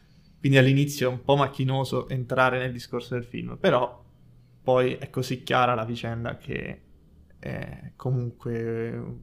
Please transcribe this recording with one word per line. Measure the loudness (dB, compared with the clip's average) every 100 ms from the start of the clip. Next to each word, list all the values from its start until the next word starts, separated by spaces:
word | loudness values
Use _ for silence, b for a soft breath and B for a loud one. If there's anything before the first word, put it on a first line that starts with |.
| b b b b
Quindi | 4 6
all'inizio | 6 6 2 0 -2
è |
un | 0
po' | 4 4
macchinoso | 4 0 0 0 -2 -4 -4
entrare | -6 -2 2 4 2
nel | -2
discorso | -6 -8 -8 -6
del | -8
film, | -6 -8 -10 -2
però | 2 4 2 -4 -20 _ -20 -20 _ _
poi | 2 4 4
è | -2 -6
così | -6 -4 -4
chiara | 0 4 4
la | 2 -2
vicenda | -6 -6 -6 -6 -8
che | -8 -8 -8 -12 -18 -20 -20 -20 -20 -14
è | -10 -8 -10 -12 -16 -8
comunque | -2 -2 -2 -6 -6 -4 -4 -4 -6 -8 -10 -12